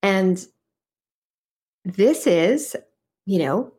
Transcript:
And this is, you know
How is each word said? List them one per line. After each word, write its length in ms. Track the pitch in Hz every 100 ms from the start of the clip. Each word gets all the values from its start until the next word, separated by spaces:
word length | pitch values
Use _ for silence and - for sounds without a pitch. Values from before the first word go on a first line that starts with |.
And 440 | 196 135 92 - - _ _ _ _ _ _ _ _ _ _ _ _ _ 185
this 420 | 180 208 311 -
is, 500 | 170 170 285 - - - _ _ _ -
you 140 | 196
know 340 | 143 165 254